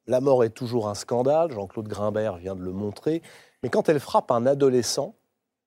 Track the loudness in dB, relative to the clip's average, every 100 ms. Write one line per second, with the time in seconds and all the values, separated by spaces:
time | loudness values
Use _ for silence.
0 | -2 0 4 4 4 0 -4 -2 -2 -4
1 | -4 0 2 2 0 -4 -8 -8 -8 -4
2 | -2 -2 -4 -6 -8 -8 -8 -6 -6 -6
3 | -4 -4 -6 -20 -20 _ -2 0 2 0
4 | 2 0 2 2 2 4 4 4 0 -2
5 | -6 -10 _ _ _ _